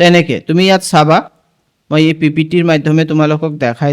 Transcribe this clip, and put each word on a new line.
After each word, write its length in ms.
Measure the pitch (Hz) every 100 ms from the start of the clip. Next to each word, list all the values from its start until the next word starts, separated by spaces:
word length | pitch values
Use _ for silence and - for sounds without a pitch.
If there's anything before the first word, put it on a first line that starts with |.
| 175
এনেকে 260 | 175 143 113 -
তুমি 140 | 170 190
ইয়াত 140 | 190 -
চাবা, 260 | 165 151 180 - _ _ _ _ _ -
মই 120 | 156 156
এই 60 | 156
পি 80 | 151 156
পি 80 | 156
টিৰ 120 | 175 165
মাধ্যমে 320 | 156 151 156 160
তোমালোকক 400 | 156 151 151 160 151 123
দেখাই 260 | 120 143